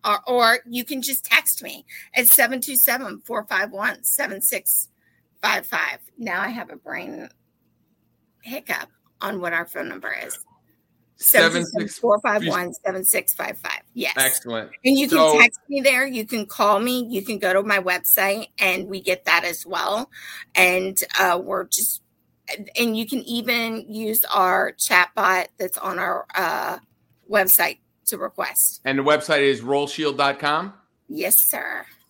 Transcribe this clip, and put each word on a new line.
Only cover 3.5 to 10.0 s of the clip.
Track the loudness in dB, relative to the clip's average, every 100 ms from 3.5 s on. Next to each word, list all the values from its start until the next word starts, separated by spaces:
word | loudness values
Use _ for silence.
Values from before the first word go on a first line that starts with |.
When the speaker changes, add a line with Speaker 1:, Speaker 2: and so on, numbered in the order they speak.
| -2 -2
Speaker 1:
one, | -2 -4 -4
seven | -4 -2 -4 -2
six | -2 -2 -2 -2 -4 _ _ _ _ _
five | 0 0 -2
five. | -4 -4 -6 -16 -12
Now | -6 -4
I | -4
have | -6 -12
a | -16
brain | -12 -12 -10 -14 -18 _ _ _ _ _ _ _ _ _ _ _
hiccup | -14 -12 -8 -8 -8 _ _ _
on | -6 -4
what | -4
our | -4 -6
phone | -8 -10
number | -10